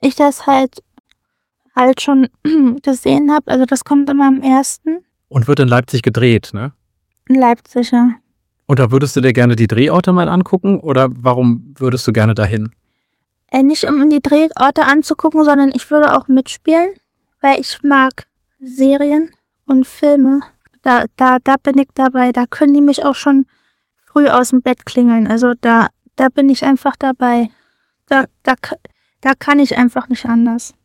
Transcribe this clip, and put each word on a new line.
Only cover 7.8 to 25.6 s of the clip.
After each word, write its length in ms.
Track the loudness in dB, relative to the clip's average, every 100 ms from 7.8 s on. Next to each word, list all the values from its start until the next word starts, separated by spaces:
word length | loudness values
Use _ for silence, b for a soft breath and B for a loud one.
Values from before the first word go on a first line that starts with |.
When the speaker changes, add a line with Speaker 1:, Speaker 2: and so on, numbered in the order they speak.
| -2
Speaker 1:
ja. 200 | 0 0 -2 _ _ _ _ _
Speaker 2:
Und 120 | 0
da 120 | 2
würdest 260 | 0 -2 0
du 40 |
dir 120 | 0
gerne 240 | 2 2 2
die 100 | 0
Drehorte 460 | 0 0 0 0
mal 160 | 0 0
angucken 500 | -2 -2 -2 -2 -2
oder 280 | 0 0 0
warum 640 | -2 -2 0 0 0 -6 -6
würdest 300 | -4 -2 -2
du 60 |
gerne 220 | 0 0
dahin? 380 | 0 -2 -2 -8 _ _ _ _ _ _ _ _
Speaker 1:
Äh, 140 | 0
nicht 180 | 0 0
um 240 | -2 0 2
die 100 | 0
Drehorte 600 | 0 0 0 0 -2 0
anzugucken, 600 | 0 0 -2 -2 -2 0
sondern 280 | 2 2 0
ich 160 | -2 -2
würde 260 | 0 2 0
auch 120 | 0
mitspielen, 640 | -2 -2 -8 -2 0 0 -6 _ _ _ _
weil 180 | -2 0
ich 180 | -4 -6
mag 440 | 0 2 0 -4 -20 _ _ _
Serien 680 | -18 -2 0 2 0 -2 -2 _ _ _ -2
und 220 | -2 -2
Filme. 520 | -2 0 2 2 0 -4 _ _ _
Da, 240 | -2 0 -2 -2
da, 220 | 0 0
da 140 | 0 -2
bin 180 | 0 0
ich 100 | -2
dabei. 360 | -2 -2 0 -2
Da 160 | -2 -4
können 280 | 0 2
die 60 | 4
mich 240 | 2 2
auch 120 | -2 -2
schon 300 | 0 2 0 _ _ _ _ _ _
früh 220 | 0 2
aus 220 | 2 0
dem 120 | -2
Bett 240 | -2 -6 -6
klingeln. 400 | 0 2 2 0
Also 280 | 0 0 -2